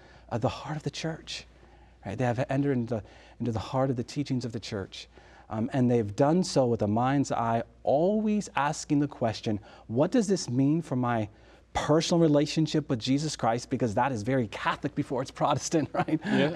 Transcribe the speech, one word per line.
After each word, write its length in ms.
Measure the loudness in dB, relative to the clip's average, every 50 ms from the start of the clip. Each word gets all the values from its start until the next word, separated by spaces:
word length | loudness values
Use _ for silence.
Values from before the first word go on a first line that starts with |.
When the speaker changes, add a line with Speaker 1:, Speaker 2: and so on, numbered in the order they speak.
| -20 -20 -20 -20 -12 -8
Speaker 1:
uh, 60 | -4
the 120 | -2 -2 -2
heart 280 | -2 -4 -8 -8 -8
of 60 | -8 -6
the 80 | -8
church. 560 | -8 -6 -6 -8 -8 -10 -12 -12 -12 -12 -14 -16 -20 -20 -20 -20 -20 -20 -20 -20 -20 _ -12
Right? 140 | -10 -4 -2
They 60 | 0
have 200 | 0 0 0 -2 -2
entered 220 | 0 0 0 2 0
into, 300 | 0 0 -2 -4 -4 -6 -8 -14 -20 -20 -20 -12 -6
into 140 | -4 -4 -2
the 60 | -4
heart 300 | -4 -2 0 0 0 0
of 80 | 0
the 80 | -2 -4
teachings 400 | -6 -6 -6 -4 -2 -2 -4 -4
of 80 | -4 -6
the 80 | -8
church. 480 | -8 -6 -6 -6 -6 -8 -10 -16 -18 -18 -20 -20 -20 -20 -20 -20 -14 -10
Um, 220 | -6 -4 -4 -2 0
and 180 | 2 2 4
they've 240 | 4 2 2 0 0
done 300 | 2 4 4 4 4 2
so 220 | 2 2 2 2
with 160 | 4 2 2 2
a 40 |
mind's 460 | 2 2 2 2 2 2 2 0 0 0
eye, 300 | -2 0 0 0 0 -2 -4 -10 -6 0
always 680 | 2 2 4 4 2 2 2 0 0 0 0 -2 -2 -2
asking 460 | -2 0 0 -2 -4 -2 0 2 2
the 80 | 2 0
question, 500 | -2 -2 -2 -2 -2 -2 -2 -4 -4 -4 -6 -10 -18 -20 -12 -4
"What 220 | 0 2 2 4
does 180 | 4 2 2 2
this 200 | 0 -2 -2 -2
mean 320 | 0 2 2 4 2 0
for 140 | 0 -2 -2
my 320 | -2 0 0 0 0 -2 -4 -6 -14 -20 -20 -20 -20 -20 _ -6
personal 480 | -4 2 4 4 4 4 4 4 4
relationship 680 | 6 6 6 4 4 2 2 0 0 2 2 0 0 0
with 120 | -2 -2
Jesus 340 | 0 0 0 0 0 -2 -4
Christ?" 340 | -2 0 0 0 0 -2 -4
Because 240 | -2 -2 0 0 2
that 180 | 2 2 0 0
is 100 | -2 -2
very 240 | 0 0 0 0 -2
Catholic 460 | -4 -4 -4 -4 -2 -2 -6 -6 -4
before 260 | -4 -4 -2 -2 -4 -4
it's 80 | -6 -4
Protestant, 560 | -2 0 0 0 0 -2 0 0 0 0 0
<laughs> 20 | -2
right? 280 | -4 -2 0 -2 -2 0
Speaker 2:
Yeah. 260 | 0 2 2 2 2 2